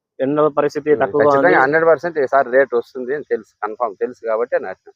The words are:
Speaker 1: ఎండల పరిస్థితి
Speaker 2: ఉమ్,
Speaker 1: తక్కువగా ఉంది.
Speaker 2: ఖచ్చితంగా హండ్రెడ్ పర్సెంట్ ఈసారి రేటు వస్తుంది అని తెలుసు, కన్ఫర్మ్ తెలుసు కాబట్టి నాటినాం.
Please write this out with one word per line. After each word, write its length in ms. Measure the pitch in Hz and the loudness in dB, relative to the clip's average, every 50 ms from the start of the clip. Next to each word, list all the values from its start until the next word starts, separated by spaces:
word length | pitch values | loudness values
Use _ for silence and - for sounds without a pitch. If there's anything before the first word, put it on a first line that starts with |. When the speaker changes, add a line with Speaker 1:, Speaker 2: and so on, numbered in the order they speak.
| _ _ _ - | _ _ _ -6
Speaker 1:
ఎండల 280 | 131 135 147 151 151 151 | -4 -2 0 0 0 0
పరిస్థితి 440 | 147 156 143 147 - 151 143 151 | 0 -2 -2 -2 -4 -4 0 0
Speaker 2:
ఉమ్, 80 | 147 117 | 0 0
Speaker 1:
తక్కువగా 280 | 131 127 143 143 143 147 | 0 -2 0 2 2 4
ఉంది. 120 | 139 139 | 4 4
Speaker 2:
ఖచ్చితంగా 220 | 143 180 180 160 | 4 4 4 4
హండ్రెడ్ 220 | - 139 151 160 165 | 2 2 2 2 2
పర్సెంట్ 340 | 165 160 139 - 175 156 156 | 2 2 2 0 -6 -4 -4
ఈసారి 320 | 131 - 135 139 135 120 | -2 0 2 0 0 2
రేటు 260 | 123 135 139 - 120 | 2 2 2 2 0
వస్తుంది 380 | 120 - - _ 131 127 123 147 | -4 -4 -4 _ -10 -8 -6 -8
అని 100 | 151 123 - | -8 -4 -6
తెలుసు, 360 | 120 113 104 _ _ _ 107 | -6 -6 -6 _ _ _ -10
కన్ఫర్మ్ 280 | 107 110 - 123 110 92 | -10 -6 -6 -6 -6 -4
తెలుసు 320 | - 117 123 123 - - | -6 -8 -8 -8 -10 -6
కాబట్టి 280 | 113 110 110 123 - 180 | -4 -4 -4 -2 -2 -4
నాటినాం. 380 | 165 120 92 95 - _ - _ | -6 -6 -8 -12 -14 _ -20 _